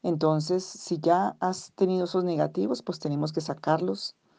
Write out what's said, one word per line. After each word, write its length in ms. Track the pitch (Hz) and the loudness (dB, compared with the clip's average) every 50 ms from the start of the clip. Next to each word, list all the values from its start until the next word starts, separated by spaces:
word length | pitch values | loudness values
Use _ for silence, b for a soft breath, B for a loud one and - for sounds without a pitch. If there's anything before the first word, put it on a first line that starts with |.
Entonces, 600 | - 180 170 156 160 156 156 156 151 156 185 185 180 | 0 -2 0 2 2 2 2 2 2 0 -2 -2 -2
si 340 | - - - - - 175 165 | -6 -14 -16 -6 -4 -4 0
ya 380 | 156 165 170 180 196 202 - _ | 4 4 4 4 4 0 -2 _
has 320 | - 185 180 - - - | -2 -2 -2 -4 -10 -16
tenido 320 | _ - 202 185 185 185 180 | _ 0 2 2 2 0 0
esos 200 | 175 - 185 180 | 0 0 0 0
negativos, 580 | 180 170 151 156 160 156 170 196 214 247 240 | 2 2 2 0 0 0 -2 0 0 -2 -4
pues 160 | - - 175 151 | -4 -8 -8 -4
tenemos 340 | - 151 143 143 147 156 | -4 -2 -2 0 -2 -2
que 80 | 156 165 | -2 -4
sacarlos, 760 | 156 - 143 - - 151 156 160 175 185 196 202 - - - _ b b b | -4 -4 -8 -4 0 0 2 2 2 -2 -4 -4 -6 -12 -14 _ b b b